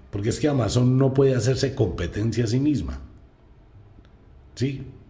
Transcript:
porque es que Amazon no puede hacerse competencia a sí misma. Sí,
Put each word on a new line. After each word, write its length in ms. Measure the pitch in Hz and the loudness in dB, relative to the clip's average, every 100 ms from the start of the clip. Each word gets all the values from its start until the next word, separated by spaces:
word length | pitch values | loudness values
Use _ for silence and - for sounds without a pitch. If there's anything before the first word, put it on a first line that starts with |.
| - | -12
porque 200 | 101 110 | -6 -4
es 100 | - | 0
que 80 | 151 | 0
Amazon 480 | 123 104 123 123 127 | 2 2 2 4 4
no 160 | 135 | 2
puede 220 | 135 135 | 4 4
hacerse 400 | 123 113 127 135 | 4 0 0 -2
competencia 720 | - 98 - - 104 113 107 | 0 -2 0 -6 -2 -2 -2
a 20 | 117 | 0
sí 120 | 131 | 0
misma. 420 | 147 127 78 69 - - - _ - - - - - - - - - - - | 0 0 -4 -10 -14 -20 -20 _ -20 -20 -20 -20 -20 -20 -20 -20 -20 -20 -20
Sí, 320 | - 135 135 - - - | -6 -6 -6 -14 -18 -16